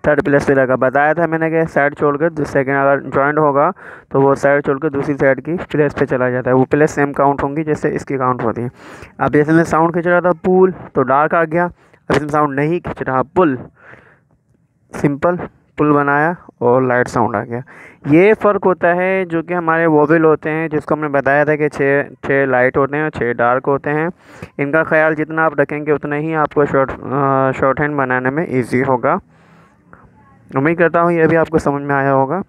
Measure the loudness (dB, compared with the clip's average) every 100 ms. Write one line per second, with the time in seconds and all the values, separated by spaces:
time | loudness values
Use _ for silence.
0 | 2 0 2 0 2 2 2 2 2 2
1 | 0 0 -2 0 -2 0 0 0 0 0
2 | -2 0 -2 -2 -2 -2 0 2 2 0
3 | 0 0 0 2 2 2 0 -2 -18 -20
4 | _ 0 2 2 2 0 0 -2 -2 -4
5 | -4 0 0 0 -4 -8 -4 0 0 0
6 | -2 0 0 -2 2 2 2 2 2 2
7 | -2 2 0 0 -4 -4 -4 -2 -2 -4
8 | -6 -2 -2 0 -2 -2 -6 -10 -20 -20
9 | -20 -4 0 2 4 2 2 2 0 0
10 | 0 2 2 0 2 4 4 0 -6 -2
11 | 2 2 2 0 0 -2 -2 -6 _ _
12 | -2 -2 0 0 0 0 -2 -2 -6 -8
13 | -4 -2 -2 0 0 0 -8 _ -20 -20
14 | _ _ _ _ _ _ _ _ _ -4
15 | -2 0 -2 -2 -8 _ _ -2 2 2
16 | 2 0 0 -2 -14 _ 0 2 2 0
17 | 0 0 -2 -2 -6 -10 -12 -20 -20 -12
18 | 2 4 4 4 0 0 0 0 0 0
19 | 0 -2 -2 -6 -4 -4 0 0 2 2
20 | 4 4 4 2 -2 -4 -4 -6 -2 -4
21 | 0 -2 2 2 2 0 -2 0 0 0
22 | -2 -10 -2 0 2 2 2 0 -2 -2
23 | -6 -4 -4 0 0 0 -2 -4 -2 -4
24 | -4 -8 -20 -20 -16 -8 -2 -2 0 0
25 | 0 -2 -4 -2 -2 0 -2 -2 -2 -4
26 | -2 -6 -4 -2 0 0 0 0 -2 -6
27 | -6 -2 0 2 0 0 0 0 -2 -2
28 | -2 -2 -2 -4 -4 -4 -2 -2 0 0
29 | 0 -2 _ _ _ _ _ _ _ -20
30 | -20 _ _ _ _ -2 0 2 2 2
31 | 2 2 2 2 2 0 0 -2 -2 0
32 | 2 2 0 -4